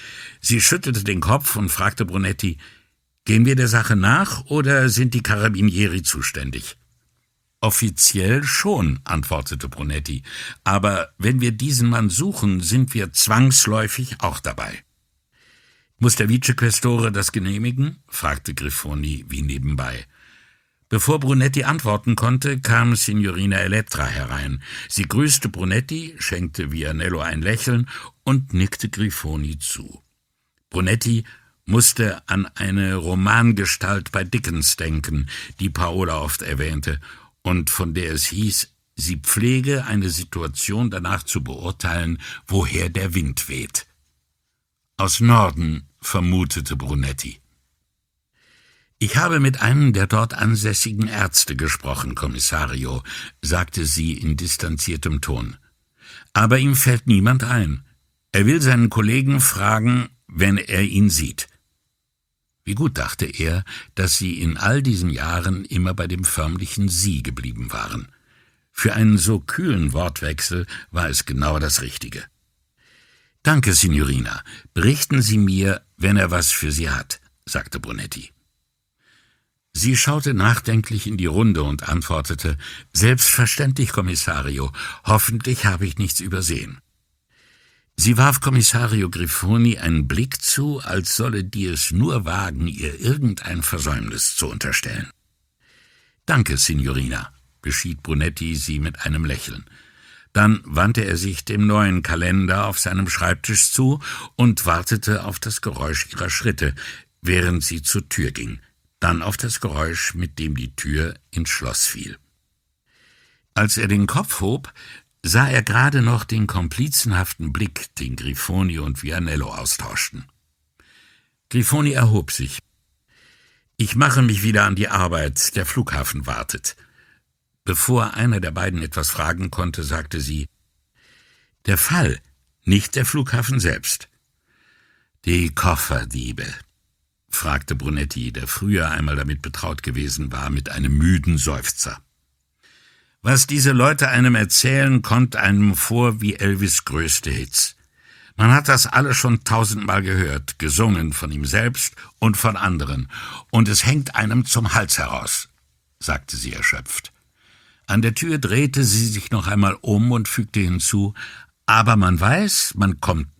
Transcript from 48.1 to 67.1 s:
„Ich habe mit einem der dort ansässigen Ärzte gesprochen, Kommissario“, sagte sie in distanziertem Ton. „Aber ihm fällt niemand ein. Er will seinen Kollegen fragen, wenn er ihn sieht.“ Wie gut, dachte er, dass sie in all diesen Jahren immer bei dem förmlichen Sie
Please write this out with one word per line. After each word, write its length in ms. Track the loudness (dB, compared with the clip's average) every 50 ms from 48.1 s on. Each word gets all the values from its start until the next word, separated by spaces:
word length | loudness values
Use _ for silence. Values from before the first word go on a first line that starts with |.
| _ _ _ _ _ _ _ _ _ _ _ _ _ _ _ _ _ -4
„Ich 180 | -2 0 2
habe 240 | 4 4 4 4 4
mit 200 | 4 4 4 4
einem 320 | 4 4 6 6 6 6 4
der 140 | 4 2
dort 260 | 2 2 2 2 0 -2
ansässigen 720 | 0 0 2 2 2 2 0 0 0 -2 -2 -2 -2 -2
Ärzte 480 | -2 0 0 0 0 2 0 0 0 0
gesprochen, 600 | -2 -2 -2 -2 -4 -4 -6 -6 -4 -4 -6 -6
Kommissario“, 880 | -4 -4 -4 -4 -2 -2 -2 -2 -2 -2 -4 -4 -4 -4 -4 -6 -6 -8 -8 -12 -14 -14 -16 -12 _ -4
sagte 420 | -2 0 0 -2 -2 -4 -4 -2
sie 280 | -2 -2 -2 -2 -2 -4
in 240 | -2 -2 -2 -2
distanziertem 840 | -2 -2 -4 -4 -4 -4 -4 -4 -4 -4 -4 -4 -4 -4 -2 -4 -2
Ton. 360 | -2 -4 -4 -4 -4 -8 -10 -14 _ _ _ _ _ _ _ _ _ -20 -20 -20 -12 _ 0
„Aber 260 | 2 4 4 4 4
ihm 160 | 4 4 2
fällt 320 | 2 4 4 2 2 4
niemand 380 | 4 4 6 6 6 4 2 2
ein. 400 | 0 0 0 0 0 -2 -4 -6 _ _ _ _ _ _ _ _ _ 2
Er 140 | 2 4
will 160 | 4 4 4 4
seinen 260 | 4 6 6 4 4
Kollegen 520 | 4 2 2 2 2 2 2 2 2 2
fragen, 680 | 2 2 0 0 0 0 2 2 2 2 2 2 0 -4 _ _ _
wenn 300 | -10 -2 2 4 4 4
er 260 | 2 0 0 0 0 0
ihn 280 | 2 4 4 4 4
sieht.“ 380 | 4 2 -2 -4 -6 -8 -12 -12 _ _ _ _ _ _ _ _ _ _ _ _ _ _ _ _ _ _ _ _ _ _ _
Wie 100 | -4 -2
gut, 240 | 0 0 0 0 -2
dachte 280 | -4 -4 -4 -4 -4
er, 380 | -4 -4 -2 -2 0 0 0 -2 -6 -10 -16 -16 -10 _
dass 220 | -2 0 0 0
sie 240 | 0 0 -2 -2 -2
in 160 | 0 -2 0
all 260 | 0 0 2 2 2 2
diesen 280 | 2 2 2 0 0
Jahren 540 | 0 -2 -2 -2 -2 -2 0 0 -2 -2 -4
immer 300 | -4 -2 0 0 0 0
bei 120 | -2 -4
dem 180 | -4 -4 -2 -2
förmlichen 640 | -2 -2 -2 -2 -2 -4 -4 -6 -6 -4 -2 0 0
Sie 340 | 0 0 0 0